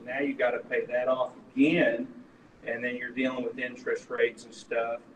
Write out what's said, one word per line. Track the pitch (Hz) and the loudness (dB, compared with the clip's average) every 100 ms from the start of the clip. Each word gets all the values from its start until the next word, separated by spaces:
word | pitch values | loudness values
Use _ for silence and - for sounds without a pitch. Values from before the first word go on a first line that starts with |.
| 117 | -6
now | 135 | -2
you | 143 | 0
gotta | - 104 123 | 2 2 2
pay | - 123 | -2 -2
that | 117 123 127 | 0 0 2
off | 131 123 - - 131 | 2 0 -6 -4 4
again, | 151 165 156 - - - - - - - | 6 6 4 2 -4 -12 -20 -20 -20 -12
and | 120 117 | -6 -4
then | 123 | -4
you're | 123 117 | -4 -6
dealing | 123 131 127 | -2 -2 0
with | 120 123 | -4 -4
interest | 123 - - 113 - | -8 -6 -4 -4 -2
rates | 123 117 110 | 0 0 0
and | 117 | -16
stuff. | - - 117 117 117 - | -14 -4 -2 -2 -4 -10